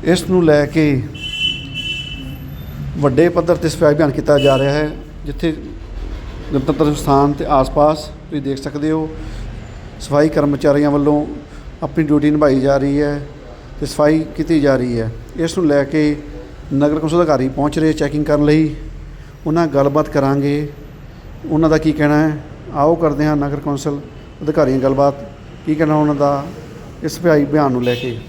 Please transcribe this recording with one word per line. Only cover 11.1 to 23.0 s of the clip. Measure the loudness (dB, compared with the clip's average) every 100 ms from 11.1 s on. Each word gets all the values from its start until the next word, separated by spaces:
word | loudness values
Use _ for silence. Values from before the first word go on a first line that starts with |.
| 2 0 -10 -14 -18 -18 -8
ਆਪਣੀ | -6 -2
ਡਿਊਟੀ | 2 4 4
ਨਿਭਾਈ | 4 4 4
ਜਾ | 2 2
ਰਹੀ | 2 0
ਹੈ | 0 -2 -8 -16 -18 -18 -18 -8
ਤੇ | -8
ਸਫਾਈ | 2 4 4 0 -6
ਕੀਤੀ | 0 2
ਜਾ | 4 2
ਰਹੀ | 0 -2
ਹੈ। | -4 -6 -12 -4
ਇਸ | -4 0
ਨੂੰ | 2
ਲੈ | 2
ਕੇ | 2 2 2 0 -8 -14 -16 -16 -4
ਨਗਰ | 0 2 2
ਕੌਂਸਲ | 0 2
ਅਧਿਕਾਰੀ | 4 2 2
ਪਹੁੰਚ | 0 -2 2
ਰਹੇ | 0
ਚੈਕਿੰਗ | 2 -2 -2
ਕਰਨ | 0 2
ਲਈ, | 4 4 2 -2 -12 -14 -16 -18 -18 -10 -2
ਉਹਨਾਂ | 0 2
ਨਾਲ |
ਗੱਲਬਾਤ | 2 2 2 0
ਕਰਾਂਗੇ, | 0 2 2 0 -2 -4 -10 -18 -18 -18 -18 -18 -16 -2
ਉਹਨਾਂ | 2 4
ਦਾ | 4
ਕੀ | 2
ਕਹਿਣਾ | 2 2 4 2
ਹੈ। | 0 -8 -16 -10
ਆਓ | 0 2
ਕਰਦੇ | 4